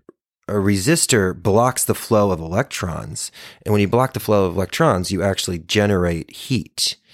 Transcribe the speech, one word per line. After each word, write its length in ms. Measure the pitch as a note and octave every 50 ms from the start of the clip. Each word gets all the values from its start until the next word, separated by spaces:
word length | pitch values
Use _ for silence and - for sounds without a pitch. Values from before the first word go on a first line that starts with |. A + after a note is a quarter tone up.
| _ - _ _ _ _ _ _ _
a 60 | - G#2
resistor 800 | G2+ F#2+ G2+ G2+ F#2+ F#2 C#3 E3+ E3 - - B2+ G#2+ F#2+ F#2 E2+
blocks 500 | F2+ F2 G#2 F#2+ A2+ B2 C3 - - -
the 100 | - G#2
flow 340 | - - - A2+ G#2 G2+ G2
of 80 | F2+ D#2+
electrons. 920 | D#2+ D#2+ F2+ A2+ C#3+ - - - - E2+ D2+ D2 G#1 - - - - - _ - - - - _ -
And 80 | -
when 100 | G#2+ G#2
you 60 | G2+
block 260 | F2 A2+ B2 C3 C3 -
the 60 | A2+
flow 260 | - A2 G#2 G2+ F#2+
of 100 | F2 E2+
electrons, 560 | F#2+ F#2 - - - E3 D3 G2+ F2+ F2 -
you 120 | G2 F2 G2
actually 360 | G2 F#2 - - F#2 F2+ E2
generate 680 | D#2+ - - G#2 G2+ G#2 G2+ F2+ F2 E2+ E2+ D#2+ - -
heat. 680 | - - - - C3 G2 D2+ - - - - - - _ _ _